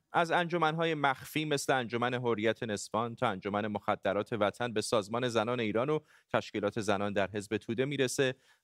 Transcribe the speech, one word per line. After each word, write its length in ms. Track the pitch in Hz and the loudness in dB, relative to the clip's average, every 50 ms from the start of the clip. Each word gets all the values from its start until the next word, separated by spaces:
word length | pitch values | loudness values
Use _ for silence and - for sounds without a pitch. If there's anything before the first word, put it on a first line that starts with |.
| _ _ - | _ _ 0
از 180 | 156 175 160 | 2 2 4
انجمن‌های 640 | 156 165 175 170 165 175 165 156 156 165 170 165 160 | 2 0 0 0 0 2 2 2 2 0 0 0 0
مخفی 520 | 151 143 139 131 - - - - 147 156 | 2 2 0 0 0 -6 -6 -4 -4 -2
مثل 280 | 156 147 139 - - 143 | 0 0 -2 2 2 0
انجمن 400 | 131 123 110 104 120 120 123 127 | 0 0 -2 -2 0 0 0 0
حریت 500 | 123 123 120 117 104 104 110 110 - - | 0 0 0 0 2 2 0 0 0 -2
نسوان 520 | 113 104 98 - - - 107 117 117 117 | -4 -4 -4 -4 -4 -2 -2 -2 -2 -2
تا 120 | - - 120 | -2 0 0
انجمن 400 | 101 95 87 101 98 104 107 110 | 0 0 -4 -2 -2 0 -2 -2
مخدرات 680 | 104 104 - - 104 - _ 101 95 101 107 - 127 | -4 -4 -2 -2 -2 0 _ 0 0 0 0 -2 0
وطن، 400 | 107 104 101 98 - 120 123 110 | 2 2 2 2 0 -4 -2 -2
به 80 | 107 | -2
سازمان 460 | 104 - - 117 101 95 113 117 127 127 | 0 2 2 0 0 0 -4 -2 -2 0
زنان 320 | 113 117 107 117 123 123 | 2 2 0 0 0 -2
ایران 300 | 117 107 101 110 120 143 | -2 0 0 0 0 0
و 100 | 156 156 151 _ _ - _ _ - | -2 -4 -4 _ _ -20 _ _ -2
تشکیلات 460 | 120 104 - _ 110 98 101 101 - | -2 -2 -2 _ -2 -2 0 0 -2
زنان 340 | 107 98 104 95 101 104 101 | 0 0 0 0 0 0 0
در 160 | 101 98 95 98 | 0 0 0 -2
حزب 240 | 107 101 104 113 104 | -6 -4 -2 -4 -4
توده 280 | - - 117 113 131 | -2 -2 -2 -2 0
می‌رسه 500 | 139 147 135 131 123 - - 139 127 127 _ _ _ _ _ | -2 0 0 0 0 2 2 2 2 2 _ _ _ _ _